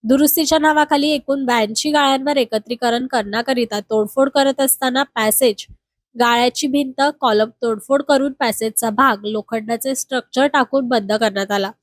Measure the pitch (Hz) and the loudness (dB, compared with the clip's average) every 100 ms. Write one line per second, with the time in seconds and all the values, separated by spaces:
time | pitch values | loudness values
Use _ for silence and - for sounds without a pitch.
0 | 220 269 294 - 294 320 311 302 302 294 | 2 2 4 2 0 2 4 2 2 0
1 | 294 294 - 277 254 240 214 220 302 302 | 0 -2 -2 -4 0 0 0 -2 0 2
2 | 277 269 269 285 - 214 220 240 240 233 | 2 2 0 0 0 -4 -6 -4 -2 -2
3 | 254 247 202 214 240 254 226 208 - 220 | -2 -4 -2 -4 -2 -2 -2 -4 -2 -2
4 | 208 - 277 277 269 269 269 - 262 254 | 0 0 2 2 0 0 -2 0 0 0
5 | 277 233 214 220 254 202 - - _ _ | -2 0 0 2 0 0 -12 -20 _ _
6 | _ 240 240 240 247 247 294 285 277 254 | _ 0 2 4 0 0 -2 -2 -2 0
7 | 285 302 247 214 220 _ 233 220 - 277 | -2 0 0 2 0 _ -6 -6 -2 -2
8 | 277 277 277 269 240 214 220 - 226 208 | 2 0 0 -2 -4 -2 -4 -2 -2 2
9 | 269 208 208 214 - 226 214 233 262 254 | 2 2 -4 -6 -6 -8 -4 -6 -4 -6
10 | - 254 - 254 285 285 254 269 247 247 | -4 -6 -4 0 2 2 0 -2 0 -2
11 | 196 214 220 196 196 202 196 208 | 0 -2 0 -2 -4 -2 -4 -8